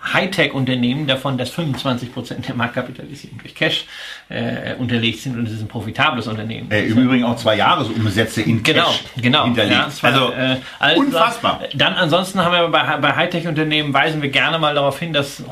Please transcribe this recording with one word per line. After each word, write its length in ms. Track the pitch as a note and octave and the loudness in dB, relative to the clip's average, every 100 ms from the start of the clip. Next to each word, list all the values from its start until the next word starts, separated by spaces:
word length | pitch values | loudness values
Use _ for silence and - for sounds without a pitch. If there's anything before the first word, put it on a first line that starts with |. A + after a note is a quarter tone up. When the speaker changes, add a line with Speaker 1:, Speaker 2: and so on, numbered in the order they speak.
| - | -4
Speaker 1:
Hightech-Unternehmen 960 | D#3+ F#3+ E3+ C#3+ C#3 B2+ B2+ B2 C#3+ C#3 | -2 0 0 0 0 -2 0 0 0 -2
davon, 280 | B2+ C#3+ B2+ | -2 -2 -4
dass 120 | A#2+ | -4
fünfundzwanzig 640 | - D#3+ C3 C3+ A#2+ A#2+ | -4 -4 -4 -2 -4 -6
Prozent 340 | B2+ A#2+ B2 C3+ | -10 -10 -8 -6
der 60 | |
Marktkapitalisierung 840 | B2 A#2+ B2+ A#2+ - - C#3 - - | -4 -4 -4 -8 -10 -16 -16 -16 -18
durch 160 | - - | -14 -4
Cash, 300 | D#3 - - - - - - | -2 -2 -6 -14 -16 -16 -10
äh, 460 | - A#2 B2 A#2 A2 | -6 -4 -6 -6 -4
unterlegt 440 | A#2+ A#2 A2+ G#2+ | -2 0 0 -2
sind 160 | C#3 A#2 | -6 -6
und 120 | A2 | -4
es 60 | |
ist 80 | A2 | -6
ein 60 | G#2+ | -8
profitables 600 | A#2+ G#2 - D3 B2 A2+ | -8 -6 0 0 0 -4
Unternehmen. 420 | A2 A2 A2+ G2 | -6 -6 -8 -2
Speaker 2:
Äh, 160 | G#2 G2 | 0 4
im 140 | A2+ | 4
Übrigen 240 | B2+ B2+ | 6 4
auch 140 | A#2+ A#2+ | 2 0
zwei 180 | A2 G#2 | 2 4
Jahresumsätze 880 | A#2 F3 A2+ A#2 G#2+ G2 A2 A#2 | 4 4 0 0 0 2 0 0
in 180 | G#2+ A2+ | 0 2
Speaker 1:
Genau, 240 | D#3 D3+ E3 | 2 2 2
Speaker 2:
Cash 180 | - - B2 | 0 -6 -2
Speaker 1:
genau, 260 | B2 D3 A#2+ | 2 2 2
Speaker 2:
hinterlegt. 300 | A#2 G2+ B2 | 2 2 2
Speaker 1:
ja, 120 | C#3+ | 0
es 160 | - | 0
war, 100 | B2 | 2
Speaker 2:
Also, 180 | C3+ B2 | 2 2
Speaker 1:
äh, 240 | C3 C3 C3 - - | 0 -2 -2 -6 0
alles 200 | C#3 F3 | 2 4
Speaker 2:
unfassbar. 580 | C#4 E3 E3+ - G2 - | 4 2 2 2 0 -2
Speaker 1:
klar. 120 | - | -4
Dann 200 | C#3 D3+ | 0 0
ansonsten 500 | F#3 E3 F3 F#3+ G3 | 2 2 2 2 0
haben 80 | E3+ | 2
wir 160 | F3 E3+ | 4 4
bei, 300 | D3+ D3 D3+ | 2 2 2
bei 180 | D3 C3+ | 2 2
Hightech-Unternehmen, 760 | E3+ E3+ E3+ D3+ D#3 D3+ D3 | 2 0 -2 0 0 0 2
weisen 300 | C#3 D#3+ D3+ | 2 2 0
wir 80 | C#3 | 0
gerne 300 | C3 C#3 D#3+ | 0 2 2
mal 160 | D3+ D3 | 0 2
darauf 240 | C#3 - | 0 -2
hin, 120 | E3+ | -2
dass 300 | D3 C#3+ - - | -2 -2 -6 -8